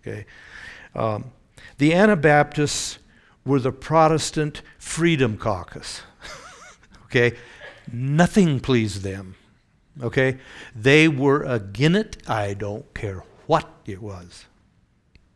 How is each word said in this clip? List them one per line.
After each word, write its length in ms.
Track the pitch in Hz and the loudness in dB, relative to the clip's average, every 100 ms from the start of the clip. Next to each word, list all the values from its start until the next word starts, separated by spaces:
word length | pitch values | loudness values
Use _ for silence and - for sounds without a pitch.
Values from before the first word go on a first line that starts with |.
okay? 260 | 107 107 104 - - - - - - | -14 -14 -14 -20 -20 -20 -20 -20 -14
Um, 380 | - 110 107 - - _ _ - - | -6 -4 -4 -8 -20 _ _ -14 0
the 160 | 147 | 2
Anabaptists 1040 | 175 214 196 151 147 147 - 147 - - - _ _ _ _ | 4 4 4 4 4 4 0 -2 -2 -8 -12 _ _ _ _
were 160 | 127 139 | -2 0
the 120 | 127 | 0
Protestant 920 | 123 - 160 156 160 - 156 151 - - - | -4 0 4 4 2 -2 -4 -4 -8 -18 -18
Freedom 600 | - - 170 156 120 104 | -10 -2 2 2 0 -2
Caucus, 640 | 113 92 87 - - - - _ - - - | -4 -6 -8 -14 -14 -14 -18 _ -20 -20 -20
<laughs> 500 | - 698 - _ - | -20 -20 -20 _ -20
okay? 280 | - 127 120 120 - - - - - | -2 2 2 0 -12 -20 -20 -20 -14
Nothing 680 | 117 135 151 175 220 170 131 | -8 -2 2 4 4 4 2
pleased 420 | - 123 110 95 | 2 0 0 -4
them, 340 | 95 98 92 95 _ _ _ _ _ 143 | -8 -10 -14 -20 _ _ _ _ _ -12
okay? 360 | 120 135 131 131 - - - | -4 0 0 -2 -10 -20 -18
They 340 | 110 131 156 160 | -2 4 6 6
were 380 | 139 139 143 143 | 4 2 2 0
agin 500 | 120 98 107 151 196 | -6 -6 0 2 2
it, 220 | 220 - - | -2 -10 -6
I 260 | 113 101 | -4 -4
don't 380 | 101 104 107 - | -6 -8 -10 -12
care 300 | - 104 95 - - - | -10 -10 -10 -16 -14 -2
what 240 | 156 - - - | -2 -2 -14 -16
it 160 | 95 | -14
was, 420 | 107 92 90 - - _ _ _ _ _ _ _ _ | -14 -16 -18 -20 -20 _ _ _ _ _ _ _ _